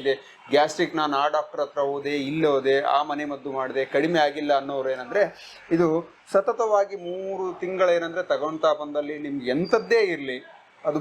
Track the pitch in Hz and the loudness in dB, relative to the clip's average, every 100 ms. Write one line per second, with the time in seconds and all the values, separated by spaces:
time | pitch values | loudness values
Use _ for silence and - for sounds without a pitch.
0 | 135 131 - - - 143 151 - 160 156 | 0 -2 -4 -18 2 4 4 0 -2 0
1 | 151 139 147 151 147 - 143 147 139 143 | 0 0 0 0 -4 -4 -4 -2 -2 -2
2 | 143 143 135 160 156 139 131 135 143 139 | -4 -4 -2 0 2 4 4 2 4 2
3 | 151 147 147 139 143 131 131 127 131 143 | 0 -6 -6 -8 -6 -4 -4 -2 0 0
4 | 160 170 147 143 147 139 139 139 131 131 | 2 2 2 0 0 0 0 -4 -4 -4
5 | 127 185 185 - - - - 170 170 160 | -2 0 0 -2 -20 -14 -2 2 2 0
6 | 170 - - 196 196 226 220 208 196 196 | -4 -16 0 2 2 0 2 2 0 -4
7 | 175 180 190 190 185 175 180 185 180 170 | -8 -8 -6 -6 -6 -6 -4 2 4 4
8 | 165 170 175 139 151 156 156 147 147 147 | 0 -4 -2 -2 -2 0 2 2 -2 -6
9 | 147 151 147 139 123 139 170 226 185 226 | -4 -6 -6 -4 -2 0 2 0 2 2
10 | 196 156 135 127 - - _ _ 156 151 | 2 -2 -6 -8 -10 -20 _ _ -4 -2